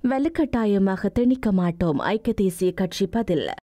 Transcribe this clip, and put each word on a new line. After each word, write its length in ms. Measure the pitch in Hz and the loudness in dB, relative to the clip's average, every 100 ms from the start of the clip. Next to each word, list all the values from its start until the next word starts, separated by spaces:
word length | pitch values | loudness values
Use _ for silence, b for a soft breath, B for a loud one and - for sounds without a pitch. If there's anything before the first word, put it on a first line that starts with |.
| 247 | 0
வலுக்கட்டாயமாக 1000 | 262 294 330 285 240 220 202 196 185 202 233 | 0 -2 0 0 2 2 4 2 2 -2 2
திணிக்க 340 | 247 254 226 190 | 2 2 2 2
மாட்டோம் 420 | 175 170 175 143 - | 0 0 0 0 -2
ஐக்கிய 260 | 214 226 220 | -2 -2 0
தேசிய 300 | 190 175 185 175 | 0 2 -2 0
கட்சி 260 | 185 - 190 226 | -4 -2 -2 -2
பதில். 320 | 226 165 95 - _ | 0 -2 -2 -8 _